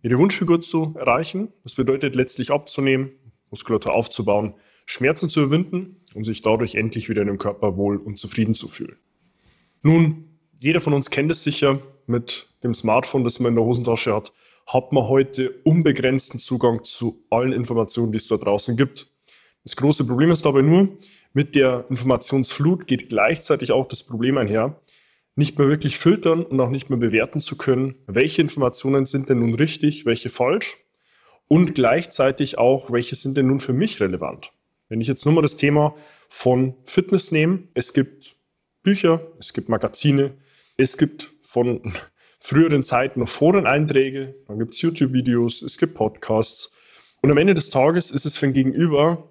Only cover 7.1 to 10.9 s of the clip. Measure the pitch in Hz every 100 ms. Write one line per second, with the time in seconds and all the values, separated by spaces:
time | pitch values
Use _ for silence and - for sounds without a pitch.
7.1 | 107 101 98 101 98 104 92 101 101 98
8.1 | 98 104 - 110 110 - - - - _
9.1 | _ _ _ _ _ _ _ 151 165 160
10.1 | 156 - _ _ _ 131 165 -